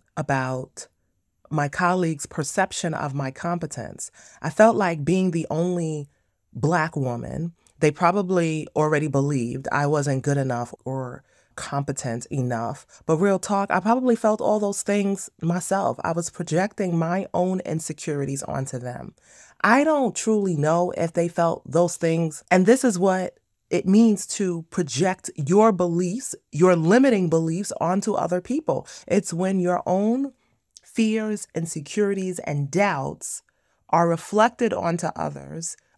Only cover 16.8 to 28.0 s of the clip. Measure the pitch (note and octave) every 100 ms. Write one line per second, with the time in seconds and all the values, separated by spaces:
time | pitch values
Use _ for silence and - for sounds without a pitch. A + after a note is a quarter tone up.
16.8 | F#3 E3+ E3 F#3 F#3 F3 F3+ F#3 - D#3+
17.8 | - C#3+ - C#3+ C#3 C#3 - C3+ C3+ B2+
18.8 | B2 B2 - - _ - - - G3+ B3+
19.8 | D4+ D4 A#3+ - A3 G#3+ G3 D#3 D3+ E3+
20.8 | F3+ - E3 E3+ E3+ F3 E3+ - - D#3+
21.8 | F3 - E3 E3 E3 - - F#3 F#3 C4
22.8 | B3 F3 F#3+ F#3 F3+ - _ _ _ -
23.8 | F#3 G3+ A3+ G3 - - F#3+ E3+ E3 -
24.8 | D3 A#2+ F#3 F#3 - - C#3 G3 A3+ F3+
25.8 | F3 E3+ F3+ A#3 - - _ D3 F#3 E3+
26.8 | D#3+ A#3+ C4+ G#3 E3+ E3 E3 E3+ G#3 -
27.8 | E3 F#3+